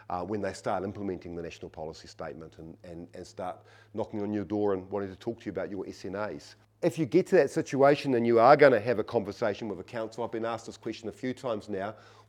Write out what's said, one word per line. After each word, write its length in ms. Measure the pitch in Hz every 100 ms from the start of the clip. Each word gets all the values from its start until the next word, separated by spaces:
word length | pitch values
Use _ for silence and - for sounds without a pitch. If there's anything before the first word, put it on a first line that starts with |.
| -
uh, 100 | 90
when 220 | 90 104
they 100 | 98
start 320 | 95 123 95
implementing 500 | 98 95 98 87 87
the 80 | 85
national 280 | 82 - 85
policy 360 | - 80 80 85
statement 500 | - 82 78 80 -
and, 180 | 80 -
and, 240 | 90 85 85
and 120 | 92 87
start 300 | - 92 - _ - _
knocking 260 | 107 107 107
on 100 | 101
your 140 | 107
door 300 | 90 104 104
and 160 | 95 92
wanting 180 | 101 98
to 80 | 95
talk 240 | - 110
to 60 | 107
you 60 |
about 180 | 92 85
your 180 | 95 -
S 160 | -
N 120 | 101 95
As. 400 | 104 71 - - _ _
If 160 | 175 -
you 80 | 139
get 200 | 185 -
to 80 | 180
that 140 | 139
situation 640 | 165 - 131 139 147 139 120
and 100 | 117
you 120 | 113
are 160 | 120
gonna 240 | 147 143 113
have 200 | 113 107
a 60 |
conversation 640 | - 117 101 98 113 101 110
with 140 | 90
a 40 |
council, 380 | 95 113 110 123
I've 80 | 113
been 140 | 113
asked 220 | 113 113 -
this 100 | -
question 320 | 117 110 107
a 40 |
few 200 | - 127
times 380 | 123 127 110 104
now, 240 | 98 101 - - -